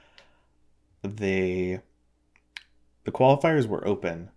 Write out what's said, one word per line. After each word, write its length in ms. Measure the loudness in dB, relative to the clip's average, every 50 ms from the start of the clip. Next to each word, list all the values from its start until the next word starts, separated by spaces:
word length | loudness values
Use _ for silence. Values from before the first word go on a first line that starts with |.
| _ _ _ -20 -20 _ _ _ _ _ _ _ _ _ _ _ _ _ _ _ -12
They, 800 | -12 -8 -4 -2 0 0 0 0 0 0 -2 -2 -4 -4 -6 -10 _ _ _ _ _ _ _ _ _ _ _ _ _ -20 -20 -20 _ _ _ _ _ _ _ -10
the 80 | -6 0
qualifiers 560 | 2 4 4 4 4 4 2 2 2 2 0
were 180 | -2 -2 0
open 440 | -2 -2 0 -2 -4 -4 -6 -10 -16 -20